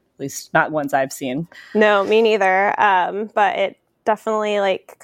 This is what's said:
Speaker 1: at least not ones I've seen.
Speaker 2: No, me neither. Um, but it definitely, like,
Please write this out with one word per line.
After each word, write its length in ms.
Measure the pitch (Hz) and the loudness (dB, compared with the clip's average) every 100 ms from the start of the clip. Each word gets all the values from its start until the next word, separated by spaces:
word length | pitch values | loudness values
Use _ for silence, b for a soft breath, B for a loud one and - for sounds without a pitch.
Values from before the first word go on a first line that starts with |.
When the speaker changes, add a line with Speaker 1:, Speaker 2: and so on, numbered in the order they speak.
| _ | _
Speaker 1:
at 60 | - | -14
least 340 | 139 - - | -12 -12 -2
not 160 | 160 139 | 0 0
ones 240 | 156 143 | -2 -2
I've 180 | 139 135 | -2 -2
seen. 360 | - 139 131 165 B B | -6 -6 -6 -8 B B
Speaker 2:
No, 300 | 214 214 202 | 0 2 2
me 180 | 196 220 | 2 2
neither. 580 | 226 214 190 185 202 - | 2 2 2 2 0 2
Um, 500 | 208 185 175 190 214 | 2 2 0 -4 -6
but 240 | - 202 - | 0 0 0
it 180 | 196 - _ _ | -4 -6 _ _
definitely, 560 | - 214 - 214 214 202 | -4 -4 -2 -4 -2 -2
like, 360 | 196 185 - - | -2 -2 -8 -14